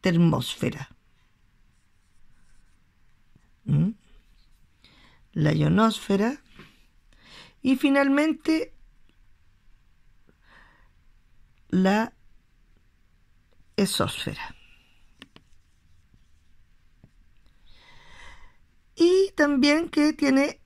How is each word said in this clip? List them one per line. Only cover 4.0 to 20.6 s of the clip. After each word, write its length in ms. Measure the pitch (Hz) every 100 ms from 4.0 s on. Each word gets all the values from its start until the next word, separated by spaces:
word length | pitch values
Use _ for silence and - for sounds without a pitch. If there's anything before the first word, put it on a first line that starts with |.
| _ - _ _ _ _ _ _ - _ - _ _
La 200 | - 151
ionosfera. 880 | 156 151 180 226 220 - 196 220 294 _ - - _ _ _ _ _ - - - _
Y 140 | 254 262
finalmente, 1000 | 285 277 277 277 311 311 - 320 508 - - _ - _ _ - _ _ _ - _ _ _ _ _ _ _ - - _ _ _ _ - _ - - _ _
la 440 | 180 185 208 226 _ - - _ _ _ _ _ _ _ _ _ _ _ _ _ -
exósfera. 800 | 196 - - - - 151 - - - - _ _ - _ - - _ - _ _ _ - _ _ _ _ _ - _ _ _ _ _ _ _ _ - _ - - - - - - - - - _ _ _ _ -
Y 360 | 339 370 392 -
también 540 | 294 285 285 302 339
que 220 | - 294
tiene 460 | 311 285 262 285 -